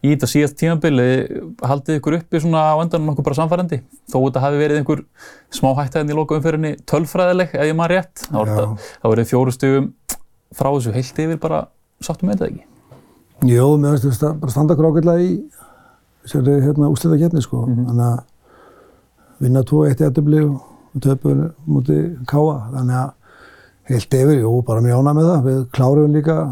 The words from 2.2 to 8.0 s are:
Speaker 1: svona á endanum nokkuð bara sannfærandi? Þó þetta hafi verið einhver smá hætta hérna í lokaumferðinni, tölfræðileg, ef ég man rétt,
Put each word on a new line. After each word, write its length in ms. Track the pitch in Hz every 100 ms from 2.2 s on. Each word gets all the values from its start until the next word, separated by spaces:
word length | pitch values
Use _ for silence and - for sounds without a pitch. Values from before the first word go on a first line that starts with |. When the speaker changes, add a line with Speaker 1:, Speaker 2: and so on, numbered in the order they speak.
| - 170
Speaker 1:
svona 220 | 165 160 156
á 100 | 156
endanum 240 | 165 170 156
nokkuð 220 | 147 147
bara 80 | 143
sannfærandi? 400 | 160 175 180 143 - - -
Þó 60 | 131
þetta 240 | 135 131
hafi 160 | 139 147
verið 220 | 151 151
einhver 240 | 139 143 - _ - - _
smá 140 | - 135 135
hætta 220 | 139 160
hérna 80 | 151
í 60 | 151
lokaumferðinni, 540 | 156 151 156 156 156 - -
tölfræðileg, 640 | 147 160 185 180 180 180
ef 160 | - 151
ég 80 | 160
man 140 | 170
rétt, 320 | 185